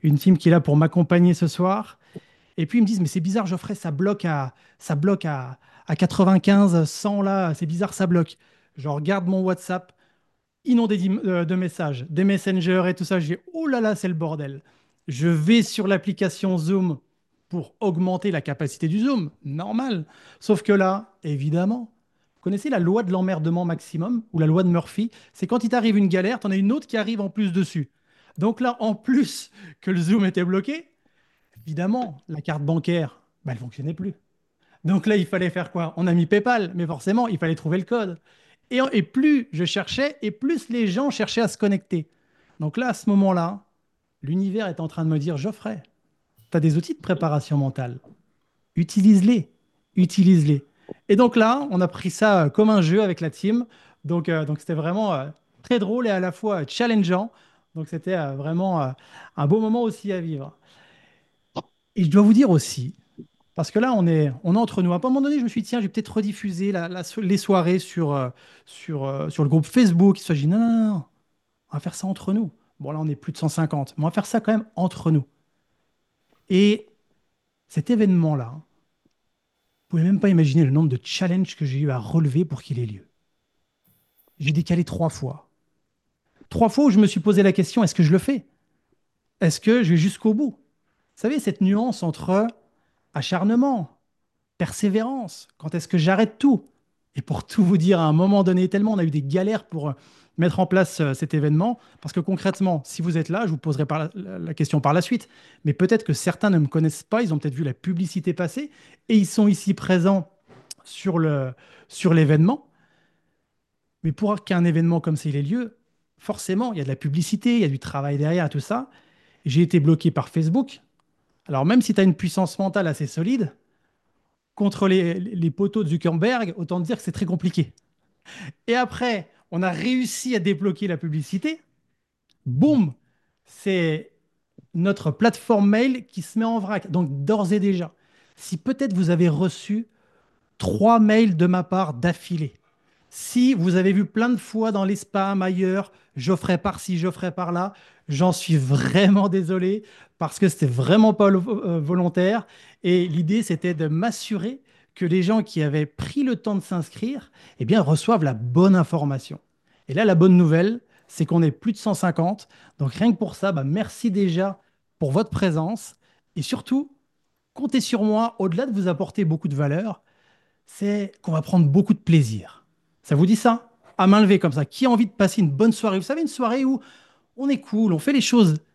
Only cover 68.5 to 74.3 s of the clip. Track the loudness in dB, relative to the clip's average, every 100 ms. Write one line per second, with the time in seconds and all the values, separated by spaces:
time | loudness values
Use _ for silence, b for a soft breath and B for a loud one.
68.5 | b _ -18 -10 -8 -6 -6 -6 -2 2
69.5 | 2 2 4 4 6 4 4 -2 -2 0
70.5 | 2 2 2 0 -2 -8 _ _ _ _
71.5 | _ _ -10 -10 -8 -8 -6 -4 -2 -4
72.5 | -10 _ -14 -10 -6 -6 -6 -10 -6 -4
73.5 | -2 -2 -2 -6 -4 -4 -4 -2